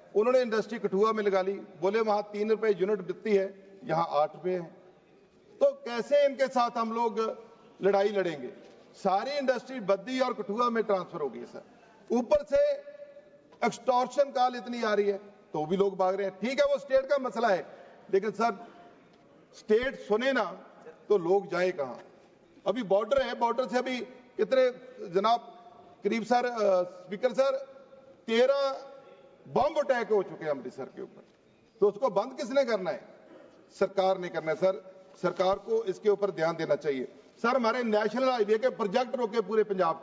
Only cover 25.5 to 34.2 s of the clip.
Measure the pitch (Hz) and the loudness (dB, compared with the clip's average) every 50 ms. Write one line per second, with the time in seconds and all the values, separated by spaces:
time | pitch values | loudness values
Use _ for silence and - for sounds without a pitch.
25.5 | - - - - - - - - - _ - 202 220 226 202 208 247 240 247 240 | -20 -20 -20 -20 -20 -20 -20 -20 -18 _ -4 -2 -2 -2 0 2 2 2 2 0
26.5 | 240 220 208 202 190 180 180 180 - - - 156 202 190 233 247 220 254 269 277 | -2 0 2 4 4 2 2 -2 -6 -16 -14 -12 -10 -2 -2 -2 2 2 0 2
27.5 | 269 269 - - - - - - - - - - - - - - 226 233 247 269 | 0 -4 -6 -10 -18 -20 -20 -20 -20 -20 -20 -20 -20 -16 -6 0 4 4 4 4
28.5 | 277 277 277 277 269 269 - - - - - - - - - - - - - - | 4 2 2 -2 -2 -4 -10 -16 -20 -20 -20 -20 -20 -20 -20 -20 -20 -20 -14 -4
29.5 | 139 147 - 302 320 311 285 269 254 240 220 185 214 202 185 185 165 - 165 156 | 0 0 0 2 0 -2 0 0 0 0 2 0 0 0 0 -2 -8 -8 -4 -4
30.5 | 143 131 117 127 - 135 131 - - - 127 - - - - _ _ _ _ _ | -4 -4 -6 -12 -12 -12 -14 -14 -12 -16 -16 -16 -16 -20 -20 _ _ _ _ _
31.5 | _ _ _ _ _ - 196 208 196 202 269 254 180 196 214 262 262 302 294 208 | _ _ _ _ _ 2 2 2 2 2 -2 0 0 0 -2 -2 -6 -8 -8 0
32.5 | 269 277 269 233 226 190 185 165 139 113 - - - - - - - - - - | 2 2 2 2 0 -2 -2 -4 -6 -6 -8 -16 -20 -20 -20 -20 -20 -20 -20 -20
33.5 | - - - _ - - 196 185 - 196 185 190 190 180 | -20 -20 -20 _ -2 -2 -2 0 0 0 2 2 0 0